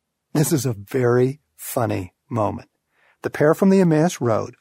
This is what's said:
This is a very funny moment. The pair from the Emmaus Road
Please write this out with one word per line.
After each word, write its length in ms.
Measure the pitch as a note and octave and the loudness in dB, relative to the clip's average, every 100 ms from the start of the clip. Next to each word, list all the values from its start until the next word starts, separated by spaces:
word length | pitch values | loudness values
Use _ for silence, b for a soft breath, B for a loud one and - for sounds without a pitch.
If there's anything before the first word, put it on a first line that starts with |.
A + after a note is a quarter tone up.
| _ _ _ | _ _ _
This 180 | D3 D3+ | -2 0
is 140 | D3 B2+ | 0 -2
a 80 | |
very 680 | G2+ G2+ C3 A#2+ B2 C3 C#3+ _ - | -8 -6 0 2 4 2 -2 _ -20
funny 580 | - - A2 G2+ F2+ _ - | -8 -4 -2 -4 -8 _ -8
moment. 400 | A#2 G2+ F#2+ - _ _ _ _ _ | -2 -2 -4 -14 _ _ _ _ _
The 80 | - | -6
pair 240 | - D3+ | 0 2
from 160 | - G3 | 4 4
the 120 | G3 | 4
Emmaus 380 | F3 D3+ E3+ - | 4 2 0 -2
Road 360 | A#2+ G#2 G2+ - | -2 -2 -4 -10